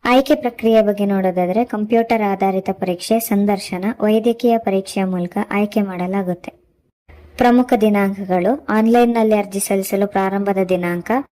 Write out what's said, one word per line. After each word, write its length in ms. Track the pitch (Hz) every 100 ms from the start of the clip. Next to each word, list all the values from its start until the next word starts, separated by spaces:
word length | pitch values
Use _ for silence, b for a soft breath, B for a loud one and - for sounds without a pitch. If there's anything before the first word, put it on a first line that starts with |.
| 226
ಆಯ್ಕೆ 300 | 254 269 302
ಪ್ರಕ್ರಿಯೆ 460 | 240 - 226 220
ಬಗ್ಗೆ 240 | 208 202 202
ನೋಡೋದಾದ್ರೆ, 600 | 196 190 180 180 196 240
ಕಂಪ್ಯೂಟರ್ 560 | 214 214 233 226 226
ಆಧಾರಿತ 480 | 202 196 196 185 190
ಪರೀಕ್ಷೆ, 480 | 190 185 175 - 226
ಸಂದರ್ಶನ, 680 | - 202 202 196 - 180 196 240
ವೈದ್ಯಕೀಯ 560 | 208 220 226 226 240 226
ಪರೀಕ್ಷೆಯ 460 | 226 190 190 -
ಮೂಲಕ 340 | 190 185 175 202 208
ಆಯ್ಕೆ 300 | 202 208 220
ಮಾಡಲಾಗುತ್ತೆ. 680 | 202 180 180 196 185 175 - _ _ _ _ _ _ - - -
ಪ್ರಮುಖ 360 | 240 247 254 240
ದಿನಾಂಕಗಳು: 840 | 214 202 196 196 190 185 180 277 -
ಆನ್‌ಲೈನ್‌ನಲ್ಲಿ 680 | 214 220 240 240 233 220 208
ಅರ್ಜಿ 240 | 202 196
ಸಲ್ಲಿಸಲು 480 | - 196 190 196 202
ಪ್ರಾರಂಭದ 500 | 196 190 196 196 190 180
ದಿನಾಂಕ 420 | 185 175 175 - 240 285